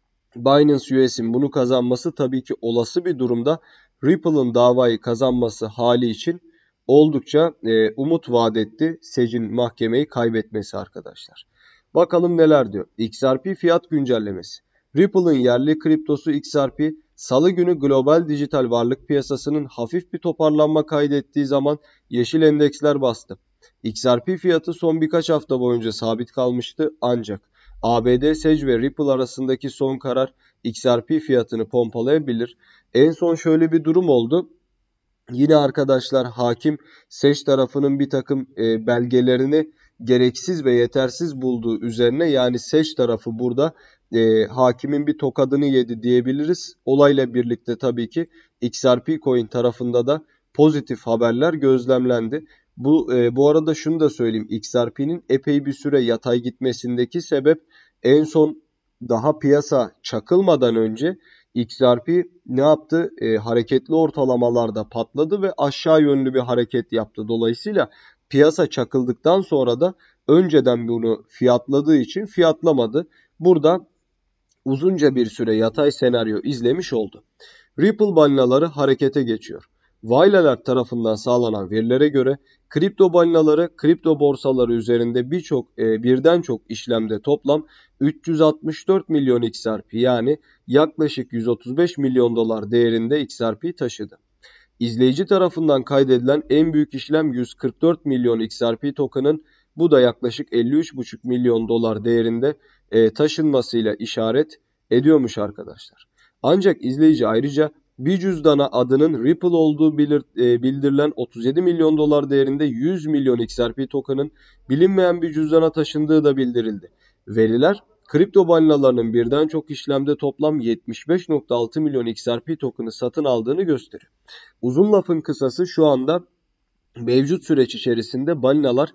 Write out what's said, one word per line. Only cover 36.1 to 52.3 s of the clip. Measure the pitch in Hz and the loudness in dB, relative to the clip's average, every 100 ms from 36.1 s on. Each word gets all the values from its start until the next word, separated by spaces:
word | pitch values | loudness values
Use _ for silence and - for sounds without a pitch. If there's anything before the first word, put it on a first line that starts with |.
| 131 123 | -2 -4
hakim | 117 120 117 156 151 _ _ _ | -2 -2 -2 -4 -4 _ _ _
SEC | - 143 143 | -2 0 0
tarafının | - 135 127 143 139 139 | 0 0 0 -2 -2 -2
bir | 139 | -2
takım, | 135 - 135 131 - | -4 -4 -6 -6 -4
e, | 113 113 113 | -2 -2 -2
belgelerini | 120 123 127 123 127 135 151 156 _ _ _ | -2 0 0 2 0 0 0 -2 _ _ _
gereksiz | 120 123 123 127 - 175 | 0 2 2 0 -6 -4
ve | 135 | 0
yetersiz | 123 120 139 131 - 170 135 | 2 2 0 -4 -4 -8 -6
bulduğu | 127 120 113 107 | -4 -4 -4 -6
üzerine | 117 110 120 135 170 | -6 -2 -2 0 0
yani | 135 123 123 | 0 -2 -4
SEC | - 156 156 - | -2 -2 0 -2
tarafı | 120 113 - 113 | -2 -2 -6 -6
burada, | 123 120 156 - _ _ _ | -4 -2 -4 -6 _ _ _
e, | 113 113 110 | 0 2 2
hakimin | 107 123 127 123 139 147 147 | 0 2 0 0 -4 -4 -4
bir | 151 | -4
tokadını | 135 - 131 143 143 | -4 -2 0 0 2
yedi | 131 120 113 | 0 0 -4
diyebiliriz. | 120 123 123 139 151 175 - - | 0 0 0 -2 -4 -6 -8 -10
Olayla | - 135 143 139 127 | -2 4 4 4 0
birlikte | 123 117 117 - 117 | -2 -4 -6 -6 -6
tabii | 131 120 117 | -4 -4 -6
ki | 160 170 _ _ _ | -6 -8 _ _ _
X | 123 - | -8 -2
R | 131 123 | 2 2
P | - 160 | 0 -4
coin | 139 123 110 | -2 -2 -2
tarafında | 127 120 - 123 123 120 | -2 -4 -4 -4 -2 -2
da | 156 - _ _ | -4 -6 _ _
pozitif | - 156 147 - 120 | 2 2 2 -4 -10
haberler | 117 113 117 117 160 | -4 0 0 0 -2
gözlemlendi. | 160 135 131 120 127 127 120 113 | 0 0 2 2 0 0 -2 -2